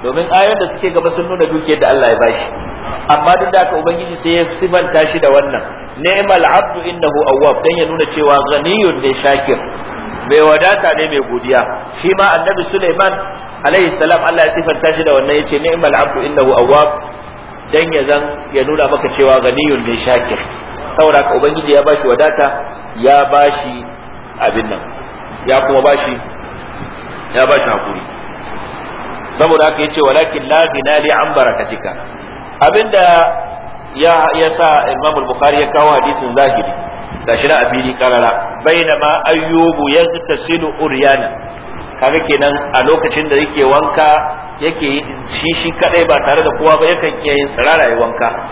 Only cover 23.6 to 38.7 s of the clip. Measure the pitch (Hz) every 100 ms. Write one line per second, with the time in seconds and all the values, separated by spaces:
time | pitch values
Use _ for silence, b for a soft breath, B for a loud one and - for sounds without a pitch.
23.6 | 127 123 120 - - - - - 113 107
24.6 | 110 95 85 - - - - - 120 131
25.6 | 135 135 139 143 139 123 - - - -
26.6 | - - - - - - - - 131 143
27.6 | 127 104 104 95 - - - - - -
28.6 | - - - - - - - - 160 160
29.6 | 156 165 185 160 143 139 156 147 135 151
30.6 | 165 143 135 151 147 147 135 147 123 -
31.6 | 104 107 98 90 - - - - - -
32.6 | - 214 220 208 180 170 165 - - -
33.6 | - - - 135 160 165 160 156 160 160
34.6 | 165 147 - - 147 147 127 127 143 147
35.6 | 143 151 151 147 143 143 131 123 139 117
36.6 | 104 - - - - - - 117 147 151
37.6 | 120 123 127 127 127 123 120 117 - -
38.6 | 156